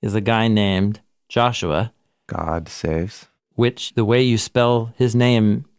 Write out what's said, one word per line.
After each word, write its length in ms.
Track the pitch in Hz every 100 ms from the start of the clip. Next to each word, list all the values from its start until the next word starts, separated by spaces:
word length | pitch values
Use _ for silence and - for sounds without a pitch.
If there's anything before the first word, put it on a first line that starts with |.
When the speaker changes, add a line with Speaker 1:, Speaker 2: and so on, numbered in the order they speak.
Speaker 1:
Is 100 | 120
a 80 | 104
guy 260 | 101 113 113
named 500 | 107 101 95 101 107 _ _ -
Joshua. 640 | - 120 120 87 76 113 _ _ _ -
Speaker 2:
God 400 | - 82 82 80
saves. 580 | - 80 80 95 - - _ _ -
Speaker 1:
Which, 380 | 120 120 - -
the 100 | 107
way 160 | 120
you 160 | 127 113
spell 560 | - 123 120 120 113 -
his 180 | 123 117
name 500 | 123 117 107 104 -